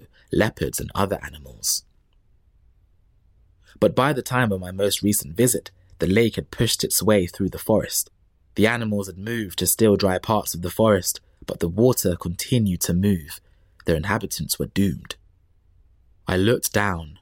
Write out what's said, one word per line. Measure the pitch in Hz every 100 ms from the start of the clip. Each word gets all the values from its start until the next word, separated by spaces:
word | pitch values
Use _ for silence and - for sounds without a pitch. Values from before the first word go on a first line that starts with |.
| - _ _
leopards, | - 107 - 69 -
and | - -
other | 95 98
animals. | 71 76 69 - - - - _ _ _ _ _ _ _ _ _ _ _ _ _ _ _ _ _ _ -
But | 104
by | - 135
the | 131
time | - 127 117
of | 95
my | 90
most | 95 101 -
recent | 104 104 69 82
visit, | 123 - - - _ -
the | 80
lake | 101 117
had | - 71
pushed | - 117 -
its | - -
way | 95 104 87
through | - 92
the | 82
forest. | - 104 - - - _ _ _ _ -
The | 107
animals | 120 110 104 95
had | 90
moved | 107 117 98 -
to | 90
still | - 110 98
dry | 98 92
parts | - 107 -
of | 85
the | 87
forest, | - 113 98 - - _ _ -
but | -
the | 85
water | 92 127 120 95 87
continued | 87 87 - 123 104 90
to | -
move. | 87 101 90 73 - _ _ _ _
Their | - 80
inhabitants | 90 110 101 - 76 -
were | 65
doomed. | - 98 65 - - _ _ _ _ _ _ _ _ _ _ -
I | 92
looked | 101 135 -
down | 104 101 87 78 80